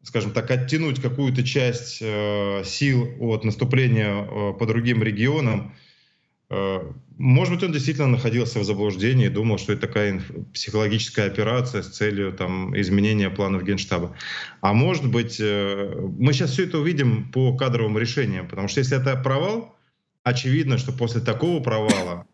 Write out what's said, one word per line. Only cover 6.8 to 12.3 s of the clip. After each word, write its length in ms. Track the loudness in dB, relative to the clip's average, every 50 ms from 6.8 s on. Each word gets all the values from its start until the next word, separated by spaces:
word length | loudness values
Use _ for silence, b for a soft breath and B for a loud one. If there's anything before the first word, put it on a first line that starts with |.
| -4 -8 -12 -14 -18 -20 -10 0
может 360 | 4 6 6 6 6 4 0
быть, 100 | 0 0
он 80 | -2
действительно 360 | -2 -2 0 -2 0 0 2 2
находился 520 | 2 2 2 0 0 0 0 0 -2 -2
в 40 | -2
заблуждении 640 | -2 0 0 0 -2 -2 0 0 2 4 4 4 4
и 20 |
думал, 280 | 2 2 2 2 0 0
что 120 | 0 -2 -2
это 80 | -2 -2 -2
такая 260 | 0 0 0 0 0
инф-, 380 | -2 -6 -8 -10 -12 -12 -10 -10
психологическая 720 | -10 -8 -4 0 0 0 2 0 0 -2 -2 -2 0 0 0
операция 540 | 0 0 0 0 0 0 0 -2 -2 -6
с 60 | -6 -6
целью, 440 | -6 -2 -2 0 0 0 -2 -4